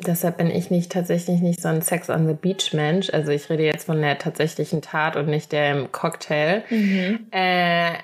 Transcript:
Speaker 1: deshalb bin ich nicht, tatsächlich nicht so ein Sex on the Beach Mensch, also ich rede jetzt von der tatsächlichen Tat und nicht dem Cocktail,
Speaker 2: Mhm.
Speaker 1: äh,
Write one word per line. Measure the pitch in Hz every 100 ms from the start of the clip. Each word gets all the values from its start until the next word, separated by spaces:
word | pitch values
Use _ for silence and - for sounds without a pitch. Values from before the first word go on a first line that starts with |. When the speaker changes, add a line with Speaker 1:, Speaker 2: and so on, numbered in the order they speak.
| -
Speaker 1:
deshalb | 170 175 175
bin | 170
ich | - 175
nicht, | 180 175
tatsächlich | 190 175 170 175 175
nicht | 175 175
so | 170
ein | 160
Sex | 160 170 -
on | 160 160
the |
Beach | 156 175 196 -
Mensch, | 156 151 175 -
also | 156 151
ich | 147 -
rede | 160 156
jetzt | 151 -
von | 160
der | 147 143
tatsächlichen | 165 160 156 - 156 160
Tat | - 160 156 160
und | 147
nicht | 151 -
dem | 151 147 143 127
Cocktail, | - 165 - - 151 151 196 220
Speaker 2:
Mhm. | 226 202 196 185 226 226
Speaker 1:
äh, | 190 185 180 175 170 170 170